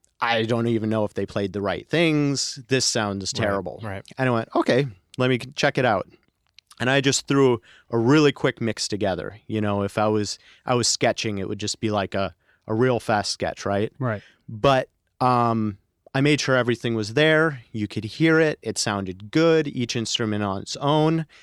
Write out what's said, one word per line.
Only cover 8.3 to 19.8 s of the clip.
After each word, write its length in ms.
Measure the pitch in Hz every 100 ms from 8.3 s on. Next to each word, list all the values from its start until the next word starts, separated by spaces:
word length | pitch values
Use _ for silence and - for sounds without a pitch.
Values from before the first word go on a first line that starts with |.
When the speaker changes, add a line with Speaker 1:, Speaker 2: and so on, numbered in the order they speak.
Speaker 1:
quick 280 | - 139 -
mix 280 | 113 - -
together. 500 | 101 98 87 - 101 -
You 140 | 110
know, 220 | 104 101
if 160 | 98 -
I 100 | 107
was, 300 | 107 101 - - - -
I 80 |
was 140 | 123 113
sketching, 500 | - 123 - 113 101
it 80 | 95
would 120 | 104
just 180 | 104 -
be 120 | 110
like 220 | 104 95
a, 200 | 98 92 - _ _ -
a 80 |
real 240 | 110 127 117
fast 320 | - 107 101
sketch, 340 | - 90 -
right? 280 | - 101 110 -
Speaker 3:
Right. 200 | 127 104 - _ -
Speaker 1:
But, 400 | 110 139 131 - _ _ _
um, 580 | 127 123 117 113 107 98 _ _ _
I 60 | 135
made 180 | 143 147
sure 160 | - 131
everything 380 | 120 117 120 113
was 180 | 104
there. 460 | 117 156 156 160 135 -
You 160 | 113 104
could 180 | 110
hear 360 | 110 - 160 160
it. 180 | 156 -
It 160 | 113 101
sounded 520 | - 101 95 92 104
good, 380 | 160 165 160 147
each 260 | 131